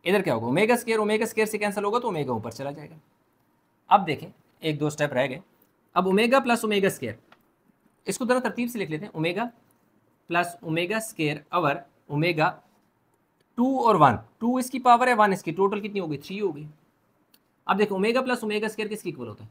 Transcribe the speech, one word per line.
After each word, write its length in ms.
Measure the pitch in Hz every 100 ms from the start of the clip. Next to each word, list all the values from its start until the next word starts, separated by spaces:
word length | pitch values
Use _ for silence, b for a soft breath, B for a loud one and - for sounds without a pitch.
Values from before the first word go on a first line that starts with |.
| 170
इधर 160 | 202
क्या 120 | 190
होगा? 140 | 117 117
ओमेगा 280 | 147 220 240
स्क्वायर 240 | 226 226
ओमेगा 260 | 208 220 220
स्क्वायर 220 | 220 214
से 100 | 214
कैंसिल 260 | 208 202
होगा 160 | 202 233
तो 80 | 247
ओमेगा 260 | 170 131
ऊपर 180 | 117 -
चला 200 | - 139
जाएगा। 240 | 143 151 160 _ _ _ _ _ _ _ _ -
अब 140 | 196
देखें, 240 | 175 135 175 _ _ _
एक 140 | 160 147
दो 120 | 151
स्टेप 240 | 151 147
रह 140 | 147 139
गए। 140 | 135 - _ _ _ _ 180
अब 120 | 185
ओमेगा 320 | 190 233 269
प्लस 260 | 247 - 220
ओमेगा 240 | 208 190
स्क्वायर, 300 | - 117 104 _ - _ _ _ _ _ _ -
इसको 180 | 190 240
ज़रा 140 | 254
तरतीब 300 | 247 214 240
से 100 | 233
लिख 100 | 170
लेते 160 | 156 202
हैं, 80 |
ओमेगा 380 | 165 165 180 240 _ _ _ _ _ _ _ _
प्लस 300 | 170 175 -
ओमेगा 360 | 170 160 180 220
स्क्वायर 440 | 220 - 151 151 -
आवर 280 | 175 151 143 - _ -
ओमेगा 520 | 147 170 160 165 - _ _ _ _ _ _ _ _ _ -
टू 220 | 254 262
और 180 | 233 196
वन, 220 | 143 104 - _
टू 200 | 233 254
इसकी 200 | 254 262
power 300 | 254 240 254
है, 60 | 233
वन 180 | 208
इसकी, 180 | 185 -
total 300 | 165 196 208
कितनी 180 | 208 202
होगी? 180 | 170 143
थ्री 200 | - 196
होगी। 300 | 196 143 151 - _ _ _ _ _ _ _ _ -
अब 100 | 190
देखो, 180 | 202 190
omega 260 | 208 247
plus 220 | 254 247
omega 240 | 214 208 214
square 200 | 214 214
किसके 220 | 208 180
equal 180 | 147 113
होता 160 | 104
है? 60 | 107